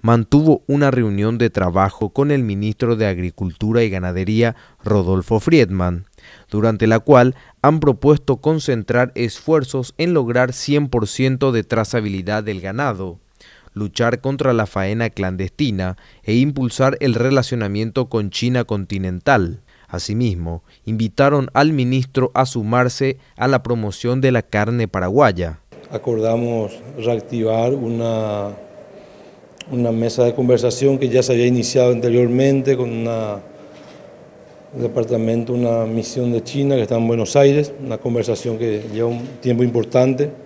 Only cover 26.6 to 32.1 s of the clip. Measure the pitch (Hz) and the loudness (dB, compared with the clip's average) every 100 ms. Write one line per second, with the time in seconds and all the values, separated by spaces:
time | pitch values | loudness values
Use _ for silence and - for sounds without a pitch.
26.6 | 104 - - - 113 117 - 120 110 110 | -4 -10 -16 -6 -2 -2 -4 -2 0 0
27.6 | 120 139 113 117 117 110 107 104 101 104 | 0 -2 -4 -4 -2 -4 -4 -4 -6 -10
28.6 | - - - - - - - - - - | -20 -20 -20 -20 -20 -20 -20 -20 -20 -20
29.6 | - 123 120 113 117 123 120 120 123 120 | -8 -4 -2 0 -2 2 2 2 2 2
30.6 | 120 113 135 135 131 123 127 120 123 123 | 2 2 0 2 2 2 2 2 2 2
31.6 | 110 131 123 123 120 | 0 2 4 2 2